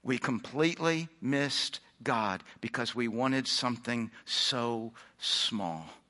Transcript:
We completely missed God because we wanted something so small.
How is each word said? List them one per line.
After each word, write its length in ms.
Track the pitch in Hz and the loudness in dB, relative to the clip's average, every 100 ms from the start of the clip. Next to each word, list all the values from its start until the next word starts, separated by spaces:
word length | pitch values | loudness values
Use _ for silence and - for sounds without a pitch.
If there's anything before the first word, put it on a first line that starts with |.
We 140 | 117 123 | 0 0
completely 920 | - 117 - 131 165 170 165 165 165 - | 2 0 -2 2 2 4 2 2 -2 -6
missed 600 | 127 139 139 - - - - _ | 0 2 2 0 -2 -4 -14 _
God 420 | - 120 107 92 - - | 0 2 2 -2 -6 -8
because 340 | 113 - 120 117 | -6 -2 -2 0
we 140 | 117 | 0
wanted 360 | 113 131 135 127 | 2 2 2 2
something 640 | - 127 120 - 120 113 - | 0 0 -2 -2 -2 -2 -8
so 680 | - - - 127 120 117 113 - - _ | -4 0 2 2 0 -2 -6 -12 -20 _
small. 680 | - - - 113 90 82 80 - | 0 2 2 0 -2 -4 -8 -16